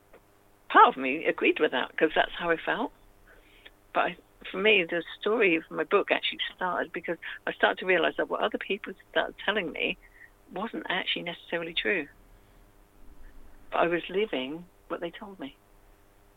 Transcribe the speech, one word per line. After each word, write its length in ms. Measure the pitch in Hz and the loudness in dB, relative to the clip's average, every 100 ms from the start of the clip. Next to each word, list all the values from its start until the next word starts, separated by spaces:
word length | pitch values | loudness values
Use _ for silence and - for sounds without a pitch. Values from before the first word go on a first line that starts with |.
| _ - _ _ _ _ - | _ -20 _ _ _ _ 4
part 200 | 381 415 | 8 8
of 80 | 254 | 6
me 280 | 269 - | -2 -2
agreed 340 | - - - 359 | 0 0 2 2
with 120 | 151 | 2
that 240 | 127 - - | 0 -2 0
'cause 140 | 160 | 2
that's 180 | 185 - - | 2 0 -2
how 120 | 175 | -2
I 60 | 165 | -2
felt. 360 | 160 175 269 - - - - - - - - _ _ | 0 -2 -4 -8 -20 -20 -20 -20 -20 -20 -20 _ _
But 80 | 175 | 0
I, 160 | 185 175 - - - | 0 -2 -16 -18 -8
for 60 | 190 | 0
me, 260 | 214 202 | 4 4
the 180 | 165 170 - - | 2 -2 -4 -4
story 360 | 208 233 190 160 | 0 4 4 4
of 80 | - | 0
my 140 | 165 | -6
book 260 | 156 202 - | 2 2 2
actually 280 | 139 - - - | 0 0 -4 -6
started 380 | - 185 170 143 | -4 -2 -2 -2
because 260 | 170 - 165 - - 165 | -6 -6 -6 -8 -8 -6
I 60 | |
started 260 | - - - | 2 2 2
to 60 | 185 | 2
realise 300 | 175 156 - | 4 2 0
that 120 | 156 | -2
what 100 | - | 0
other 180 | 196 247 | -2 -2
people 340 | - 196 - - - | -6 -6 -8 -16 -4
started 240 | 160 - - | -2 -2 -2
telling 280 | - 208 160 | -2 -2 -2
me 240 | - 160 185 - - - _ - | -4 -4 -4 -12 -20 -20 _ -12
wasn't 340 | 185 220 - - | -8 -6 -6 -4
actually 340 | 185 - 175 | -4 -2 -4
necessarily 520 | 170 165 - 170 165 | -6 -10 -6 -6 -4
true. 320 | 160 110 170 143 - - - - - - - - - - - - - - - - | -2 0 0 -4 -12 -20 -20 -20 -20 -20 -20 -20 -20 -20 -18 -18 -18 -20 -20 -4
But 80 | - | 0
I 80 | 170 | 2
was 140 | 170 - | 0 -2
living 560 | 185 220 131 131 165 175 _ - | -2 -2 -2 -4 -8 -12 _ -10
what 120 | 175 | -6
they 100 | 170 | -6
told 280 | - 202 190 | -10 -16 -12
me. 180 | - - _ - - - _ _ - | -14 -14 _ -20 -20 -20 _ _ -20